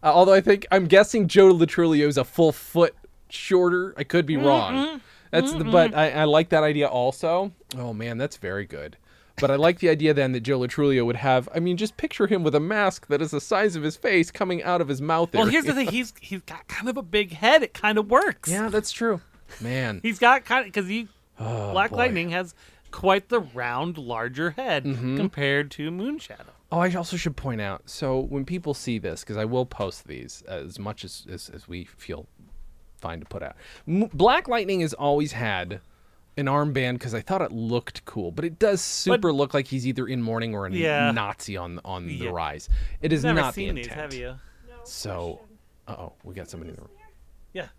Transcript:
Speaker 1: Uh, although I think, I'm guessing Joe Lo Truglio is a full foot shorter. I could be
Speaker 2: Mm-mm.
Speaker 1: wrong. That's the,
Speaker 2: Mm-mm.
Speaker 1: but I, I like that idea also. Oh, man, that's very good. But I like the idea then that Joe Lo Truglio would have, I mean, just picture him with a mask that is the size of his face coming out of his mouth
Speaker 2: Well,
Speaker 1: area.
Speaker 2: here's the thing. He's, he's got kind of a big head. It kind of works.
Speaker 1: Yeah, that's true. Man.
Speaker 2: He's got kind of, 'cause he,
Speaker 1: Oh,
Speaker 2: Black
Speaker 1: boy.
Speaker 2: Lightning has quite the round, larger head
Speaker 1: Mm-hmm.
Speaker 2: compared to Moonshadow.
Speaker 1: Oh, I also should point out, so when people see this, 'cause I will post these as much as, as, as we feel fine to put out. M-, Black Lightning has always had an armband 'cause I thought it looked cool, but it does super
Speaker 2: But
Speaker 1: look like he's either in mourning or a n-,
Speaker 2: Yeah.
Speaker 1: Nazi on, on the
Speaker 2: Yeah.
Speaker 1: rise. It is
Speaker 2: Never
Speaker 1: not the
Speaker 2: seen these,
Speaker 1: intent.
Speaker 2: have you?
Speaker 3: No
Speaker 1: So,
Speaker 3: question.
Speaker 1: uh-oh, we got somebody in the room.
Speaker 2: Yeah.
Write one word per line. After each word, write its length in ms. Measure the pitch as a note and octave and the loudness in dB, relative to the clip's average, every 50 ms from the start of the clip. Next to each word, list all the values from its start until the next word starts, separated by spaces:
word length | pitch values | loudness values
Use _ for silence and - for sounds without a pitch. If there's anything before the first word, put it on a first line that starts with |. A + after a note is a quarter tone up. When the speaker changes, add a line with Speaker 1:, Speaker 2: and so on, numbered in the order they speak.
Speaker 1:
Uh, 100 | - D#3 | 4 6
although 220 | D3 E3+ F#3 F#3+ G3 | 8 8 8 10 8
I 80 | G3 | 6
think, 240 | F#3 - G3+ G3+ - - | 8 6 4 4 4 2
I'm 160 | - G3 F#3 E3 | 2 2 4 8
guessing 400 | F#3 - G#3+ - - A#3 G3+ E3 | 8 8 8 8 4 0 0 4
Joe 200 | - F#3+ G3 F#3+ | 8 10 10 10
Lo 160 | F#3 E3+ E3 D#3+ | 10 8 6 2
Truglio 400 | - - E3+ E3 D#3+ D3 D3 D3 | 4 2 4 4 4 4 4 4
is 100 | D3 C#3 | 2 2
a 60 | B2+ | -2
full 280 | - - - E3+ D#3+ | -2 2 4 4 4
foot 440 | D3 - - - - E3+ E3+ D#3+ - - - - - _ - _ | 4 0 -8 -4 2 4 4 4 2 -4 -20 -20 -20 _ -20 _
shorter. 640 | - - - - F#3+ F3+ F3+ F3+ F3 F3+ F3+ F#3+ - - | -14 -12 -6 2 4 4 4 4 2 2 -2 -4 -6 -8
I 60 | D3 | -8
could 220 | - - F3 E3 | 0 2 2 2
be 100 | C#3 D#3+ C#3 | 2 0 2
Speaker 2:
Mm-mm. 80 | C3 | 4
Speaker 1:
wrong. 560 | C#3+ C#3 B2+ A2 F#2+ B3 C4+ C#4 D#4 D#4+ C#4+ - - - - _ _ | 6 6 6 4 2 0 -2 -2 -2 -4 -10 -16 -18 -20 -20 _ _
That's 220 | - D#3+ C4 C4+ | 0 2 2 2
the, 80 | D#4 D#3+ | -2 -2
Speaker 2:
Mm-mm. 120 | D#3+ D3 | -2 4
Speaker 1:
but 220 | D3 F3 E3 D#3 G#2+ | 6 6 6 6 4
I, 160 | D3+ D#3 D#3 | 2 2 2
I 120 | C3 D3 D#3 | 2 2 2
like 260 | D3+ D3 D#3 E3 - | 4 4 4 4 4
that 140 | - D#3 D3+ | 2 4 4
idea 240 | D3+ D3+ D3 D3 C#3 | 4 2 2 0 0
also. 640 | - B2 B2 C3 C3+ - - E3 E3 F3+ G3 G3+ F3 _ _ _ - B2+ | 0 0 0 0 -2 -2 -2 0 0 0 -2 -4 -8 _ _ _ -12 -10
Oh, 160 | B2 A#2+ A2+ | -8 -8 -8
man, 240 | G#2+ A2+ A#2 A#2 A2+ | -6 -8 -6 -6 -4
that's 200 | C3 D3 - - | -6 -6 -6 -8
very 280 | - F#2+ F#2 G2 G#2 | -10 -8 -6 -6 -8
good. 320 | - D2+ D2 D2 D2+ - _ _ _ _ _ _ _ _ - | -8 -12 -14 -14 -14 -16 _ _ _ _ _ _ _ _ -2
But 100 | - C#3 | 0 0
I 60 | C3+ | 2
like 240 | C#3 D3+ E3+ F3+ E3+ | 4 4 4 2 4
the 100 | - E3+ | 2 2
idea 240 | D#3+ D3 D3+ D#3 D3+ | 2 4 4 2 4
then 200 | C#3+ C#3 C3 B2+ | 4 2 0 0
that 80 | B2 | -2
Joe 160 | A2+ A#2+ C#3 C3 | -2 -2 0 0
Lo 100 | B2 B2 | 0 -4
Truglio 380 | - - C#3+ C#3+ C3+ C3 A#2+ | -2 0 2 2 4 4 2
would 100 | A#2 A#2+ | 0 -2
have, 320 | A#2+ - C#3 C3 C3 A#2+ - - | -2 2 2 2 2 2 0 -4
I 40 | E3 | -4
mean, 180 | E3+ F3+ F3+ F3 | -2 -2 -2 -2
just 200 | G#3+ G#3+ - - | -2 -6 -4 -6
picture 300 | - D#4 - - A3+ G3 | -8 -8 -2 0 0 2
him 160 | A3 F#3+ E3+ | 2 2 2
with 100 | D#3 C#3 | 2 2
a 40 | D3+ | 2
mask 480 | D3+ E3+ G#3+ G#3+ G#3 F#3+ F#3 - - _ | 0 2 0 2 0 0 0 -2 -4 _
that 140 | C#3+ C#3+ | 0 0
is 100 | D#3+ D#3 | 0 -2
the 80 | D3+ D3 | -4 -6
size 340 | - - A3+ F#3+ G#3 G#3+ F3 | -4 0 0 2 2 2 0
of 80 | E3 D3 | 0 -4
his 120 | D#3 D#3 | -4 -6
face 340 | - - B3 G3+ F3+ E3 - | -2 -2 2 4 4 2 2
coming 300 | - - G#3 F#3 F3+ E3+ - | 0 -4 -2 -2 -2 -4 -2
out 180 | - F3+ F3 | 0 0 0
of 60 | E3+ C3+ | 0 0
his 140 | C#3+ C3 | -2 -4
mouth 320 | C#3 D3+ D#3+ E3 E3+ E3+ - | -2 0 0 0 0 2 2
Speaker 2:
Well, 100 | G#3+ A3 | 2 4
Speaker 1:
area. 80 | G#3 B3 | 4 4
Speaker 2:
here's 120 | D#4+ D4+ | 2 2
the 80 | D4 C#4+ | 2 0
thing. 140 | C4 C4+ F#3+ | 0 0 0
He's, 260 | F#3+ B3 B3+ A3+ - - | -2 -2 -4 -6 -10 -20
he's 220 | - - G3 F#3+ | -14 -12 -12 -12
got 260 | - - D#3+ E3+ - _ | -12 -12 -16 -16 -14 _
kind 220 | - - G3+ A#3+ | -12 -8 -6 -6
of 80 | B3 B3 | -6 -6
a 40 | |
big 300 | G#3+ E3 E3+ G#3+ G#3 F#3 E3+ | -8 -2 -2 -2 -2 -2 -6
head. 300 | D3+ G#3 A3+ C#4+ D#4 C#4 | 0 2 4 6 6 4
It 100 | - _ | 2 _
kind 240 | - - G#3 G#3+ G#3+ | -2 -2 0 0 0
of 120 | G#3+ G3+ | 0 4
works. 380 | A#3 C4 F#4+ G4+ - _ - D#3 | 4 4 4 4 -2 _ -4 -4
Speaker 1:
Yeah, 180 | E3+ G3 G#3+ A3 | -2 -2 -2 0
that's 220 | G3 G#3+ G#3+ - | -2 -2 -2 -2
true. 300 | - - A#3 A3+ G#3+ E3+ - _ _ _ - - - - | -6 -4 -2 -2 -2 -2 -4 _ _ _ -20 -20 -16 -10
Man. 400 | A2 A#2 B2+ C3 C3 A#2 G#2+ F#2 - | -8 -4 -4 -2 -2 -4 -4 -4 -4
Speaker 2:
He's 160 | A3+ A3+ - | -6 -2 4
got 260 | - A#3+ B3+ C4+ - | 6 6 6 6 2
kind 220 | - A#3 C4 B3+ G3+ | 0 0 0 0 -2
of, 60 | F3 | -4
'cause 140 | G#3 G3 F3+ | -4 -4 -2
he, 200 | G3+ A3+ A#3 G3+ _ _ _ _ _ - | -4 -6 -6 -8 _ _ _ _ _ -10
Speaker 1:
Oh, 320 | A2 A2 A#2 A2+ G#2 G2+ | -8 -6 -6 -6 -6 -2
Speaker 2:
Black 200 | G2 F3+ G3 A3+ | 0 0 0 0
Speaker 1:
boy. 60 | A3 G#3+ | 0 0
Speaker 2:
Lightning 320 | A#3+ B3 A3+ F3 E3+ F3 | 0 0 0 -2 -4 -4
has 220 | E3 F3+ F#3 F3 - _ - - _ _ _ - | -4 -4 -6 -6 -10 _ -20 -20 _ _ _ -18
quite 380 | - - - F#3 F#3+ G3+ G3 _ | -14 -2 2 2 2 2 2 _
the 100 | A#3+ A#3+ | -2 -2
round, 580 | F#3 C#3 A#2 B2 B2 A#2+ A#2+ B2 D3+ F3 F3 D#3 | -2 -2 -10 -8 -6 -4 -4 -4 -4 -4 -6 -8
larger 540 | C#3 A#2 A#2 A2+ A2+ B2 B2+ C3+ D#3+ F3 | -8 -8 -6 -4 -4 -6 -4 -4 -4 -4
head 320 | D3 - C4 B3+ E3+ D3 C3 | -4 -6 -4 -2 -2 -2 -2
Speaker 1:
Mm-hmm. 320 | C#3 C3+ A#2+ B2 B2+ C3 C#3 | -4 -6 -4 -4 -4 -2 -2
Speaker 2:
compared 540 | D#3+ F#3+ - - C#3+ C#3 C#3 C#3+ C#3+ C#3+ | -2 -4 -2 -2 -2 0 0 0 -2 -4
to 180 | - - D3 D#3 | -8 -10 -8 -8
Moonshadow. 600 | E3+ F3+ G3 C4 D4 D#4 - - G#2+ - - - - _ _ _ | -6 -6 -6 -8 -8 -10 -12 -16 -20 -20 -20 -20 -20 _ _ _
Speaker 1:
Oh, 80 | - E3+ | -2 0
I 140 | F3 F#3 F3 | 0 2 0
also 240 | F3+ E3+ E3 - F3 | -2 -4 -4 -6 -4
should 180 | - E3+ C#3+ | -4 -4 -6
point 260 | - - C#3 A#2+ A2 | -4 -6 -6 -4 -4
out, 280 | G#2 G2 G2 - _ - | -4 -6 -6 -8 _ -16
so 300 | - - - C3+ C3 C3 | -12 -6 -4 -2 -2 -2
when 260 | C3 C3+ C#3 C#3 C#3 | -2 -4 -6 -6 -6
people 280 | C3+ F3 F#3 F3 D3+ C#3+ | -6 -8 -8 -6 -6 -6
see 260 | - - - A#2+ A2 | -6 -4 -6 -6 -4
this, 240 | - F#2 - - - | -4 -6 -8 -8 -10
'cause 140 | - G#2+ G#2 | -8 -6 -6
I 80 | G#2+ | -4
will 200 | A2 A#2+ B2+ B2+ | -2 -2 -2 -2
post 420 | C3 - - G#2 F#2+ - - - - | -4 -4 -8 -8 -8 -8 -12 -16 -16
these 340 | D2 B1+ B1 - - - - - | -16 -16 -14 -16 -18 -20 -14 -12
as 300 | F#2+ F2 C#2 E2 G2 - | -12 -10 -10 -12 -12 -10
much 260 | G2+ G2+ G#2+ - - | -10 -10 -10 -10 -14
as, 220 | F#2 - - - - | -16 -16 -18 -16 -16
as, 200 | F#2 F2 - - | -16 -16 -16 -16
as 180 | F2 F2+ - - | -20 -20 -16 -14
we 180 | F2 F2 F2 | -12 -12 -12
feel 420 | - - _ - - E2+ - - - _ _ - - - - - - - - - - - - | -14 -18 _ -14 -14 -14 -14 -14 -18 _ _ -20 -20 -18 -18 -18 -18 -20 -20 -20 -20 -20 -14
fine 220 | - E2+ E2 E2+ | -12 -12 -12 -12
to 40 | D2 | -14
put 160 | - - - - | -14 -14 -12 -12
out. 120 | - - - - - - - _ - | -12 -16 -18 -20 -20 -20 -20 _ -4
M-, 220 | D#3+ F#3+ G#3+ G#3+ - | 0 0 0 -2 0
Black 340 | C#3+ F3 A3+ C4 E4 - - | 2 4 4 4 4 0 -2
Lightning 340 | B3 A#3 G#3 F3+ G3 F#3 | -4 -2 -2 -2 -2 -2
has 120 | E3+ D#3 - | -2 -2 -4
always 380 | - C#3+ C#3+ C#3+ D3 D3+ D3 - | -2 0 2 2 2 0 -2 -4
had 480 | A2 B2+ A2 G2+ F#2 F2+ F2+ F#2+ F2+ _ - _ _ _ _ _ _ _ _ _ - | -4 -4 -2 -2 -4 -4 -6 -10 -14 _ -20 _ _ _ _ _ _ _ _ _ -6
an 80 | C#3+ | -4
armband 520 | C3+ C3+ D3 D3 D3+ C#3 C#3 C3 B2 B2+ B2 | 0 0 0 0 0 -2 -2 -2 -2 -4 -4
'cause 120 | - B2+ A2 | -6 -6 -8
I 60 | A2+ | -8
thought 220 | - - F#3+ F#3+ | -4 -4 -2 -2
it 100 | F3 - | -2 -4
looked 540 | - A#2 A2+ A2+ A#2 A#2+ - - - - _ | -4 -6 -4 -2 -2 -2 -4 -6 -16 -16 _
cool, 260 | - - A#2 F#2+ F2 | -12 -10 -8 -8 -8
but 140 | E2+ - D3 | -6 -6 -6
it 120 | E3+ D#3+ - | -6 -2 2
does 220 | G#3+ G#3+ G3+ F3+ | 2 2 2 2
super 380 | - - - - - F#3 F#3 A#3+ | -2 -6 -6 -4 0 2 2 2
Speaker 2:
But 160 | G#3 F3 D3+ | 2 0 2
Speaker 1:
look 200 | C#3 C#3+ C3 - | 2 0 0 0
like 140 | C#3+ C3+ - | -4 -2 -2
he's 180 | - C3+ A#2+ | -6 -4 -4
either 220 | B2+ B2+ A2+ B2+ A#2 | -4 -4 -4 -4 -6
in 140 | C3 B2 | -4 -4
mourning 340 | A#2 A2+ A2+ A2+ A2+ A#2 G#2+ | -4 -4 -4 -4 -4 -4 -6
or 100 | G#2 G2 | -6 -6
a 40 | F#2+ | -6
n-, 80 | F#2 F3+ | -4 -2
Speaker 2:
Yeah. 340 | E3 D#3+ D3+ D3 C#3+ C#3+ | -2 0 0 2 0 0
Speaker 1:
Nazi 460 | C3 A#2 G#2 G2+ G2 _ - - G2+ F#2 | 0 0 -2 -4 -6 _ -10 -10 -8 -8
on, 240 | F2 F2 F2 F2 - | -8 -10 -10 -12 -12
on 240 | - F#2 F#2 F2 E2+ | -10 -10 -10 -8 -8
the 60 | D#2 | -8
Speaker 2:
Yeah. 160 | - - F#2 | -8 -8 -6
Speaker 1:
rise. 400 | F2+ E2+ E2 D2+ D2 D2+ - - - - - - - - | -6 -4 -6 -6 -6 -10 -2 0 0 0 0 -4 -6 -4
It 100 | - D#3 | -2 0
is 140 | D#3 D#3 C3 | 0 0 2
Speaker 2:
Never 160 | - - - | 0 0 2
Speaker 1:
not 120 | D3 C3 - | 0 -2 -4
the 120 | - G3 | -6 -6
Speaker 2:
seen 100 | - - | -6 -6
these, 120 | B2+ A#2+ A#2+ | -6 -8 -10
Speaker 1:
intent. 140 | - D3+ | -12 -12
Speaker 2:
have 120 | D3+ D3 C3+ | -12 -12 -12
you? 140 | B2+ B2 B2 B2+ C3 - - - _ - - | -12 -12 -12 -14 -16 -18 -20 -20 _ -20 -20
Speaker 3:
No 60 | - - - | -20 -20 -20
Speaker 1:
So, 480 | - - - - G#2 G2 F2 F2 E2+ E2 | -18 -16 -12 -10 -10 -8 -8 -8 -8 -10
Speaker 3:
question. 240 | - - - - _ _ _ _ _ _ - | -12 -16 -20 -20 _ _ _ _ _ _ -18
Speaker 1:
uh-oh, 240 | - - - E2+ - _ _ | -16 -16 -16 -18 -18 _ _
we 100 | - F#2 | -18 -16
got 160 | F#2+ F2 - | -16 -16 -14
somebody 200 | - E2+ D#2+ D#2+ | -14 -16 -14 -14
in 60 | - - | -16 -18
the 40 | - | -20
room. 80 | - - - - - _ _ - - - - - - | -20 -20 -20 -20 -20 _ _ -20 -20 -20 -20 -20 -18
Speaker 2:
Yeah. 160 | - F#3 F3 A#3 _ | -16 -16 -16 -16 _